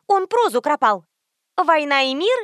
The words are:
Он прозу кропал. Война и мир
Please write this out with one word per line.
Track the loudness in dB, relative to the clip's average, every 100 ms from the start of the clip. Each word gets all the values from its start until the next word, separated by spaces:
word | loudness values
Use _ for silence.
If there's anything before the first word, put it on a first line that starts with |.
| -2
Он | -2 0
прозу | 0 0 0
кропал. | -2 0 0 0 -6 _ _ _ _ -4
Война | 0 0 0 0
и | 0 -2
мир | -2 -2